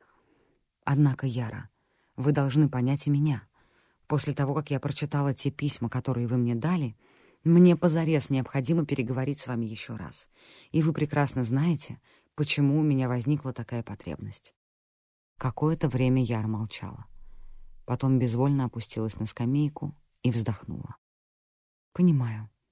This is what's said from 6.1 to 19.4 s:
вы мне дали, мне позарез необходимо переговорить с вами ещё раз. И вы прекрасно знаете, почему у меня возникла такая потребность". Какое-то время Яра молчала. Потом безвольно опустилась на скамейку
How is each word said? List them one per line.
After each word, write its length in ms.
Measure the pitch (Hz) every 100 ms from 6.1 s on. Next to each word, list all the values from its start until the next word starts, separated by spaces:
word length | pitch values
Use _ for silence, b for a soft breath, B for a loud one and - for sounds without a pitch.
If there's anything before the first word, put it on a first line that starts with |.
| 120 120
вы 100 | 123
мне 160 | 120
дали, 420 | 117 151 180 131 b b b b b
мне 320 | 160 170 180 170
позарез 540 | 175 160 160 151 -
необходимо 560 | 135 120 139 123 165 147
переговорить 540 | 139 117 127 131 139
с 80 | -
вами 180 | 120 110
ещё 320 | 110 - 110
раз. 320 | 92 - - B B B B
И 120 | 160
вы 100 | 160
прекрасно 500 | 147 147 147 143 131
знаете, 560 | 117 135 165 147 - 117 b b b -
почему 440 | 147 - 139 151
у 40 |
меня 260 | 151 135 127
возникла 420 | 123 117 147 135
такая 300 | 123 113 120
потребность". 720 | - 104 - 76 101 - - _ _ _ _ _ _ _ _ -
Какое-то 500 | 131 - 151 160 143
время 320 | 123 127 131
Яра 260 | 113 113 107
молчала. 600 | 110 110 - - - - - - - - - - - -
Потом 340 | 123 135 131
безвольно 460 | 120 120 139 143 127
опустилась 540 | 120 - - 110 -
на 60 | 107
скамейку 680 | -